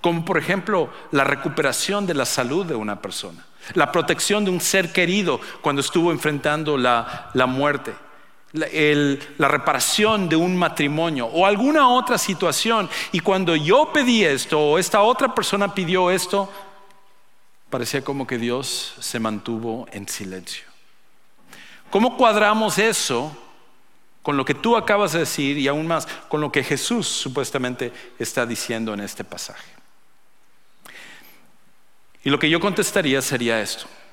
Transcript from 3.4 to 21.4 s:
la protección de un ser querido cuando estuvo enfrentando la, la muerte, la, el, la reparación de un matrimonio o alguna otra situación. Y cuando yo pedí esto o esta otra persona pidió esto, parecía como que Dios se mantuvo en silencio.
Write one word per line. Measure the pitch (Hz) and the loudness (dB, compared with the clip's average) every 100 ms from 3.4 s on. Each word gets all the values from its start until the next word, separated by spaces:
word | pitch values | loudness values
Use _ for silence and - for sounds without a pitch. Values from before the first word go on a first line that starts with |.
| - - - | -20 -20 -6
la | - 147 | 0 2
protección | 175 156 160 - 202 202 | 2 0 0 0 0 0
de | |
un | 180 | 0
ser | - 196 175 | 0 0 0
querido | 175 175 196 180 127 - - | 0 2 2 0 -2 -4 -6
cuando | 156 139 | -2 0
estuvo | 131 180 170 | 0 2 2
enfrentando | 156 151 147 151 151 156 143 | 2 -2 -2 0 0 0 0
la, | 123 120 113 - - | 2 2 0 -10 -6
la | 131 | 0
muerte, | 127 131 143 143 117 - - - - - - | 2 2 0 0 -6 -14 -18 -20 -20 -20 -12
la, | 156 151 | -6 -4
el, | 156 151 147 143 139 - - | 0 2 4 2 -2 -8 0
la | 143 | 2
reparación | 147 - 135 - - 214 220 185 | 2 2 0 0 2 2 2 2
de | 160 | 2
un | 180 180 | 2 2
matrimonio | 170 - 143 151 165 147 117 | 0 0 -2 0 -2 -2 -2
o | 156 | 2
alguna | 190 208 262 302 262 | 4 4 2 6 6
otra | 247 247 233 | 4 2 -2
situación. | - 180 175 151 220 226 180 - - | 0 0 0 0 0 0 0 -6 -4
Y | 170 | -2
cuando | 185 190 175 160 | 2 2 2 2
yo | 151 233 302 | 6 6 6
pedí | 302 247 233 | 2 4 4
esto | 180 139 - 151 | 4 2 0 2
o | 151 160 | 4 2
esta | 180 220 | 4 4
otra | 214 247 262 | 4 4 2
persona | 240 - 202 202 | 0 -2 0 0
pidió | - 170 185 180 | -2 0 2 2
esto, | 185 - 202 190 - - - - - - - - - - - - | 2 0 -2 -4 -10 -18 -20 -20 -20 -20 -20 -20 -20 -20 -20 -8
parecía | 127 120 139 | -6 -4 -4
como | 131 139 127 | -4 -6 -4
que | 123 | -4
Dios | 117 123 135 - - - | -2 -2 -4 -6 -8 -10
se | - 123 | -8 -4
mantuvo | 113 104 107 113 117 113 123 | -4 -4 -6 -6 -4 -8 -10
en | 101 101 | -14 -10
silencio. | - 98 95 - - - - - - - - - - | -10 -10 -12 -12 -14 -16 -20 -20 -20 -20 -20 -20 -20